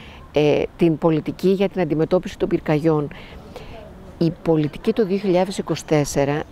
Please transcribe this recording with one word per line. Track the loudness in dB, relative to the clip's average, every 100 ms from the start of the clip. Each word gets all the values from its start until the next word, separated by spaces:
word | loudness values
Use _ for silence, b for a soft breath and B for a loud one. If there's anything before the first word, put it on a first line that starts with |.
| B B -4
ε, | 2 4 4 0 2
την | 2 4
πολιτική | 2 2 -2 -2 0
για | 2 0
την | 0
αντιμετώπιση | 0 0 2 0 -2 -4
των | -2
πυρκαγιών. | -2 0 2 2 2 -2 B B B B B B B -18 -18 -20 -2
Η | -2 0
πολιτική | 0 2 0 -2 -2
το | 0 0
δύο | 0
χιλιάδες | 2 2 2 -4
είκοσι | -4 -6 0
τέσσερα | 0 2 0 0 0 -4